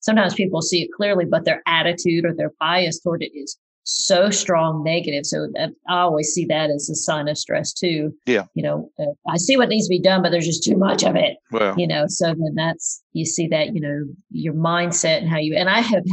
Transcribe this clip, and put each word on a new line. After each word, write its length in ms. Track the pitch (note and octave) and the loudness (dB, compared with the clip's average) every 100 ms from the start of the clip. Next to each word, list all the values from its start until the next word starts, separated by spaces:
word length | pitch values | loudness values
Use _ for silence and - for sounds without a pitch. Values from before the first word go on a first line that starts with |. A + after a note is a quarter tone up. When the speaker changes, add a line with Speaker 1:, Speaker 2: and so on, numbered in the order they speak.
Speaker 1:
Sometimes 340 | - A3 F#3 - | 0 2 2 0
people 260 | F#3 E3 | 0 -2
see 220 | D#3+ F3 | 0 -2
it 60 | D#3+ - | -2 -2
clearly, 300 | G#3 F#3 E3 | 0 0 2
but 200 | E3 D#3+ | 2 2
their 180 | D#3 - | 0 2
attitude 600 | E3 E3 E3+ F3+ E3+ E3+ | 2 2 0 0 2 0
or 80 | D#3+ | -2
their 160 | D3+ - | -4 -2
bias 400 | D#3+ F3+ E3+ D#3+ | 0 0 0 -2
toward 240 | F3 E3 | -4 -4
it 80 | D#3 D3 | -6 -10
is 220 | C#3 - _ _ - | -14 -16 _ _ -6
so 440 | - - F3 G3+ | -2 2 4 4
strong 540 | F#3+ - E3+ D#3+ D#3 | 2 0 2 2 0
negative. 420 | D#3+ E3+ E3 C#3+ D3 | -2 -2 -2 -4 -4
So 220 | D#3 D3+ D3 | -4 -4 -4
that, 160 | D#3+ - - | -6 -6 -2
I 100 | F3+ | 2
always 320 | F3+ D3+ D#3 | 2 2 -2
see 120 | F3+ D#3 | -2 0
that 240 | D#3 D3+ | 0 0
as 200 | D3 - | -2 -4
a 60 | D3+ | -4
sign 320 | - D3+ D3 | -2 -2 -2
of 100 | D3+ | -4
stress 360 | - - D#3 | -2 -4 -4
too. 400 | - F3+ D#3 D3+ - - | -4 -2 -2 -4 -4 0
Speaker 2:
Yeah. 180 | G#2+ F#2+ | 0 0
Speaker 1:
You 100 | - | -4
know, 280 | D3 C3+ A#2 - | -2 -4 -6 -6
uh, 140 | D3 - F3 | -6 -6 -4
I 100 | A3+ | -2
see 200 | C4 C4 | 2 4
what 120 | G3 | 4
needs 180 | G#3+ E3+ | 2 2
to 20 | |
be 100 | F3+ | 2
done, 220 | F#3 F#3+ | 4 4
but 80 | E3+ | 2
there's 140 | E3+ D#3+ | 2 0
just 180 | D#3+ | 0
too 140 | A3 F#3+ | 0 2
much 260 | G3 - | 2 2
of 120 | F#3 - | 2 2
it. 220 | D3 - - | 0 -2 -4
Speaker 2:
Well. 220 | A2+ G3+ F3 | 0 0 2
Speaker 1:
You 80 | E3 | 0
know, 180 | D3+ D3+ | 0 0
so 200 | - E3+ | 0 0
then 260 | E3 D#3 D#3+ | 0 -2 -2
that's, 460 | E3 E3 - - _ | -2 -4 -8 -10 _
you 120 | D#3+ D#3+ | -6 -4
see 220 | - D#3+ | -2 0
that, 260 | D#3 D3+ | 0 0
you 80 | F3 | -2
know, 240 | D3 D3 C#3+ - - | -4 -4 -8 -12 -12
your 240 | E3 D#3+ | -6 -4
mindset 640 | D#3 E3 F3 F3 E3+ D#3+ D#3 | 0 0 2 0 0 0 0
and 100 | E3 | 0
how 80 | D#3+ | 0
you, 160 | D#3 E3 | 0 0
and 140 | F#3 | 2
I 100 | A3 | 2
have 220 | A#3 G#3 F3+ | 2 2 2